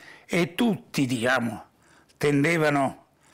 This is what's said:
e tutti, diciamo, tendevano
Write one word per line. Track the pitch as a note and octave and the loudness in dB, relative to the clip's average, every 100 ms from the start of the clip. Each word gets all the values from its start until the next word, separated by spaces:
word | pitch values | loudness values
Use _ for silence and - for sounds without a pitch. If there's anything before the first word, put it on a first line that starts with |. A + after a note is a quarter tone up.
| - - - | -20 -20 -4
e | F3 E3+ | -2 -2
tutti, | - A#3+ F3+ - - C3 | 0 0 -2 -4 -2 -2
diciamo, | B2 A#2+ C3 A#2 G#2+ - _ _ - _ _ | 0 0 0 -2 -6 -14 _ _ -20 _ _
tendevano | D3 C#3+ D3+ E3+ D3+ C#3+ C3+ - _ _ _ | 0 2 2 2 2 2 0 -4 _ _ _